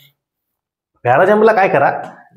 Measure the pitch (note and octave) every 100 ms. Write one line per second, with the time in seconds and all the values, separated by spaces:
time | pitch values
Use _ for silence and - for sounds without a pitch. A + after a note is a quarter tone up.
0 | _ _ _ _ _ _ _ _ _ _
1 | A#2+ C3+ F#3+ G#3+ A3 A3 F#3+ C#3+ C#3 -
2 | - - _